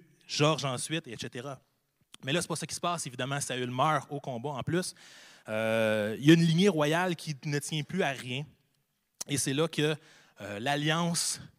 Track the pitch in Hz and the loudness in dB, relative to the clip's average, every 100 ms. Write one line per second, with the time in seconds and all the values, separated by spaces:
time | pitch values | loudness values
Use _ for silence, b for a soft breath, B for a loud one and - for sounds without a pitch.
0 | - _ - - 143 147 139 123 - 160 | -10 _ -10 0 2 2 -2 -6 -4 -6
1 | 135 107 120 123 135 139 _ _ _ _ | -8 -10 -10 -10 -12 -14 _ _ _ _
2 | _ - 131 165 - 160 156 - 175 170 | _ -12 -2 -2 -2 -6 -6 -4 -4 -4
3 | 139 123 127 139 143 127 123 127 151 147 | -6 -6 -4 -4 -4 -4 -4 2 2 2
4 | - 143 - 120 139 135 113 165 185 B | -2 -8 -6 -6 -6 -6 -2 -2 -2 B
5 | B B B B - 110 110 113 110 107 | B B B B -6 -2 2 4 4 2
6 | 104 110 143 170 165 160 202 160 147 165 | 0 4 8 8 8 6 4 4 2 2
7 | 180 170 - 139 160 143 - 156 143 185 | 0 -2 -6 -8 -4 -4 -2 -4 -4 -2
8 | 160 127 123 127 147 - _ _ _ _ | -2 -4 -6 -8 -8 -14 _ _ _ _
9 | _ _ - 135 147 135 160 - 151 151 | _ _ -4 -2 0 0 0 2 0 0
10 | B B B _ 101 101 123 147 151 160 | B B B _ -10 -6 -2 0 0 0
11 | 170 170 - - - | 0 0 -2 -4 -10